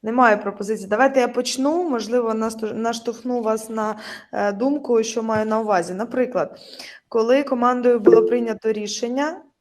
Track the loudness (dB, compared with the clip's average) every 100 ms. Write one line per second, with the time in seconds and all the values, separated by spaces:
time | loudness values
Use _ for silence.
0 | -2 4 4 4 -2 -8 -6 -6 -4 2
1 | 2 4 0 -2 -4 -2 -2 0 -2 -4
2 | -2 -2 0 -2 -4 -4 -8 -4 -4 -4
3 | -8 -8 -6 -4 -2 -4 -4 -4 -4 -6
4 | -12 -16 -10 -2 -2 0 -2 -2 0 0
5 | 2 -4 -2 -2 0 -2 2 0 0 -6
6 | -4 -2 -2 -2 -4 -8 -20 -20 -18 -20
7 | _ -2 4 2 2 0 2 4 4 6
8 | 8 8 6 0 0 -2 -2 -2 -4 -6
9 | -4 -2 -2 -4 -18 _